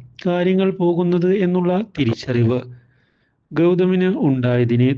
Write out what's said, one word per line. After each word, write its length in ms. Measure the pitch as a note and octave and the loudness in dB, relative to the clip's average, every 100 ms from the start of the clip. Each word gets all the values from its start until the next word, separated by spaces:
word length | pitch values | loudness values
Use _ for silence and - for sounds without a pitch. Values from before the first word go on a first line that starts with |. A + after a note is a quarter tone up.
| - - F#3 | -16 -8 -4
കാര്യങ്ങൾ 420 | F3 F3+ F#3+ F#3+ F#3+ | -2 0 0 0 0
പോകുന്നത് 500 | F3 E3+ F3 F3 F3+ G3 | -2 0 0 0 0 0
എന്നുള്ള 280 | F3+ F3+ F3 F3+ A3+ - | 0 0 0 -2 -4 -4
തിരിച്ചറിവ് 600 | A#2+ A2+ - A#2+ A#2 B2+ - - _ _ _ _ _ _ _ | -2 -2 -4 0 0 0 -6 -18 _ _ _ _ _ _ _
ഗൗതമിന് 580 | D3 E3+ F3+ F#3 F#3 F#3 A3+ E3 | 0 2 2 2 2 0 0 0
ഉണ്ടായതിനെ 600 | C3 B2 B2 A#2+ A#2+ B2+ | 0 0 0 2 2 2